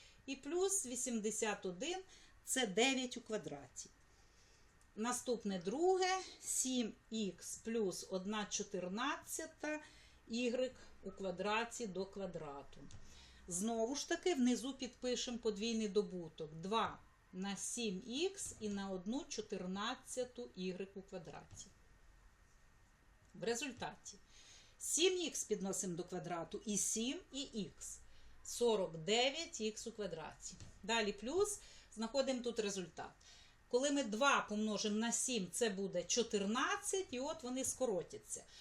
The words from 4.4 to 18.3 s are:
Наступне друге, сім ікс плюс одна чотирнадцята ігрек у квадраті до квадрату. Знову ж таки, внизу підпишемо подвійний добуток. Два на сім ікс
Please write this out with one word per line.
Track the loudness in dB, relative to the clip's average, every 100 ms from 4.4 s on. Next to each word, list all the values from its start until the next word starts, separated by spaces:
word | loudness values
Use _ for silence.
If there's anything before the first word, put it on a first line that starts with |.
| -20 -20 -20 -20 -18 -4
Наступне | -2 0 0 0 0 0
друге, | 0 4 6 6 6 4 0 -10
сім | -4 0 2 2 2 -2 -6
ікс | -2 -2 -2 -10 -8
плюс | -2 0 0 0 -4
одна | -4 -2 -2 -2
чотирнадцята | -2 -2 -4 -2 -2 0 -2 -4 -6 -6 -6 -4 -4 -6 -18 -20 -20 -6
ігрек | 0 2 2 0 -2 -16 -12
у | -12
квадраті | -6 -4 -2 2 2 0 -2 -4
до | -2 -4
квадрату. | -4 -6 -6 -8 -10 -12 -14 -14 -12 -14 -16 -18 -18 -6
Знову | -2 0 2 2 0
ж | 0
таки, | 2 2
внизу | 6 6 4 0
підпишемо | -4 -6 -4 0 0 0 0
подвійний | 0 0 0 2 4
добуток. | 4 2 -2 -8 -8 -8
Два | -6 2 2 2 -2 -14 -20 -14
на | -6 -4 -2
сім | -4 -2 0 -2 -4
ікс | 0 0